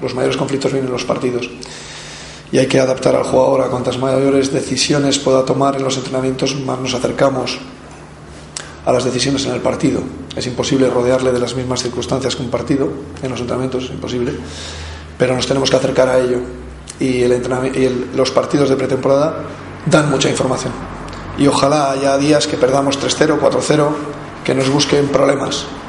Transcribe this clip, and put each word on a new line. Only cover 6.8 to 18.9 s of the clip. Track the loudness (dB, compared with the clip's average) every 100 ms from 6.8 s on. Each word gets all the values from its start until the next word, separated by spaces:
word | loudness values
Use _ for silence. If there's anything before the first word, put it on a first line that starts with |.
| -4 -2
acercamos | -2 2 2 2 -4 -6 -12 -16 -18 -20 -20 -20 -18 -18 -14 -12 -12 -4 0
a |
las | 2
decisiones | 2 0 0 0 -2
en |
el | -2
partido. | 0 0 0 0 -4 -10 -10 -6
Es | -6
imposible | -4 0 4 4
rodearle | 4 2 4 2
de | 0
las | -2 -4
mismas | -4 -4
circunstancias | -4 -4 -2 -2 -2 -4
que |
un | -4
partido | -4 0 0 0 -4 -10 -8
en | -6
los | -6
entrenamientos, | -4 -2 -2 -4 -6
es |
imposible, | -8 -6 -4 -4 -4 -10 -12 -12 -12 -12 -12 -14 -2
pero | 0 0
nos | 0
tenemos | 0 2
que | 2
acercar | 2 2 4
a | 4
ello. | 2 0 -4 -10 -14 -14 -16 -4
Y | 0 2
el | 2
entrenami-, | 2 0 -2 -2 2
y | 2
el, | 0 -2 0
los | 2
partidos | 2 2 2 2
de | 2
pretemporada | 2